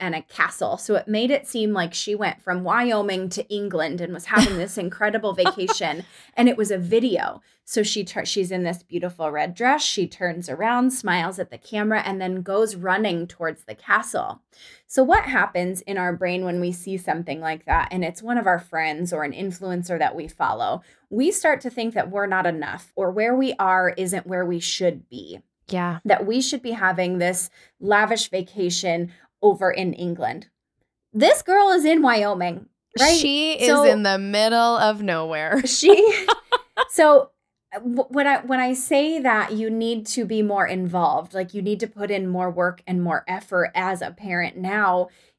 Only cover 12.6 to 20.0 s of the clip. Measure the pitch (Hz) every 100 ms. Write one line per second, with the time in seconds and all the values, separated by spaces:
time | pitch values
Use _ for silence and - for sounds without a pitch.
12.6 | 220 196 185 190 214 170 170 - 160 156
13.6 | - - - 208 226 - - - _ _
14.6 | - - _ - 262 403 165 247 196 180
15.6 | 180 185 - 196 180 175 180 180 185 175
16.6 | 175 175 196 190 180 165 170 151 160 160
17.6 | 160 160 - 185 170 175 220 240 190 175
18.6 | - 160 160 151 175 170 147 113 196 175
19.6 | 190 180 175 170